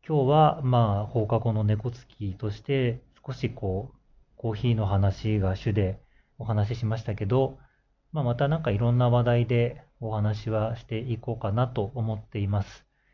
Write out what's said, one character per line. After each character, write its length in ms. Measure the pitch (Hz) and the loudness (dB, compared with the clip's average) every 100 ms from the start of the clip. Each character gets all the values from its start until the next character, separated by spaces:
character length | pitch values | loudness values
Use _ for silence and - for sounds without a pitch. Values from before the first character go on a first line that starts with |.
| - | 0
今 200 | 156 131 | 0 4
日 40 | |
は、 320 | 151 151 - | 6 6 4
ま 400 | 131 120 113 101 | 2 4 4 2
あ、 40 | 107 | -2
放 200 | 117 104 | -2 0
課 140 | 113 | 0
後 140 | 117 | 0
の 100 | 110 | 0
猫 260 | 107 107 120 | 2 0 -2
好 60 | 117 - | -8 -18
き 240 | - 101 | -10 -8
と 180 | 95 110 | -6 -6
し 80 | 104 | -8
て、 420 | - 135 123 120 _ _ - | -2 0 0 -2 _ _ -12
少 60 | |
し 180 | 127 127 | -6 -6
こ 420 | - 98 92 131 | -4 -4 -4 -6
う、 40 | - _ _ _ _ | -16 _ _ _ _
コ 140 | 120 | -6
ー 40 | 104 | -2
ヒ 120 | 123 | 0
ー 40 | 110 | 2
の 120 | 104 | 2
話 520 | 98 98 98 110 107 | 2 2 0 0 0
が 160 | 95 95 | 0 0
主 160 | - | -2
で 300 | 104 95 95 _ _ _ _ | 0 0 -2 _ _ _ _
お 60 | |
話 320 | 113 107 104 120 | -2 0 0 -2
し 40 | |
し 60 | 113 | -2
ま 120 | 110 | -4
し 60 | |
た 120 | - 101 | -4 -4
け 120 | 101 | 0
ど、 320 | 135 135 - - _ _ _ _ | 2 2 -2 -20 _ _ _ _
ま 100 | 156 | -2
あ、 20 | 123 | -2
ま 100 | 120 | 0
た 140 | 143 | 0
な 80 | 160 | 0
ん 60 | |
か 80 | 156 | 0
い 60 | 104 | 0
ろ 140 | 120 | 2
ん 60 | 120 | 4
な 120 | 123 | 4
話 140 | 120 | 4
題 220 | 120 120 117 | 4 2 2
で 400 | 120 120 - - _ | 2 2 -2 -20 _
お 100 | 110 | -6
話 380 | 107 104 107 110 | -2 0 -2 -2
は 260 | 107 110 113 | -2 -2 -4
し 80 | |
て 140 | - 110 | -6 -8
い 180 | 127 113 | -4 -6
こ 160 | - | -4
う 60 | 113 | -4
か 140 | 107 | -2
な 160 | 104 127 | 0 0
と 220 | 120 98 123 | -2 -4 -4
思 200 | 110 110 | -4 -6
っ 40 | |
て 200 | - 107 | -8 -4
い 100 | 101 | 0
ま 140 | 104 | 0
す。 220 | 98 - _ _ _ | -2 -10 _ _ _